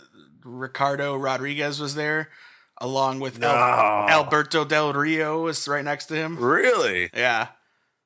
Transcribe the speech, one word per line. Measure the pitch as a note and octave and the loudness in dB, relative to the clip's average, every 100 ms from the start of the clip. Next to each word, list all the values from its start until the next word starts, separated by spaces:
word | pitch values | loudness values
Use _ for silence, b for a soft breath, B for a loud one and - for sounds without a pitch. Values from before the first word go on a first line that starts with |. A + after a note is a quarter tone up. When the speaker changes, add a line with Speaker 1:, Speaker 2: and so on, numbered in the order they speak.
| C2+ - C#2+ D2 | -20 -20 -20 _
Speaker 1:
Ricardo | B2 B2 C3 - C#3 C#3 C#3+ C3+ | -18 -12 -8 -2 0 0 -2 -2
Rodriguez | C3+ B2+ C#3 D3 D3 C#3+ | -2 -2 -4 -4 -4 -4
was | D3 C#3+ | -6 -4
there, | D3+ D#3 D#3 b b b b - | -2 -2 -4 b b b b -10
along | B2 C3+ C3+ C3 | -4 0 0 -2
with | C3+ A#2 | -6 -4
Al- | C#3+ A#2+ B2 B2 G#2+ G#2 G#2 | 0 2 4 4 4 2 4
Speaker 2:
No. | |
Speaker 1:
Alberto | D#3+ C#3 D3+ D3 D#3+ D3 | 4 4 0 2 0 2
Del | D3+ D3+ | 2 2
Rio | C#3+ D3 D#3+ D#3 D#3+ | 0 0 0 -2 -2
was | E3 D3 - | -2 -4 -4
right | C#3+ C#3+ | -4 -4
next | D3 - | -6 -6
to | D#3 | -6
him. | D#3+ E3 | -4 -2
Speaker 2:
Really? | A#2+ E3 B3+ A3+ B2+ F2+ F2+ | 2 4 4 4 2 0 -2
Speaker 1:
Yeah. | A2+ B2 A#2 A#2 - _ _ _ _ | 0 0 2 -2 -8 _ _ _ _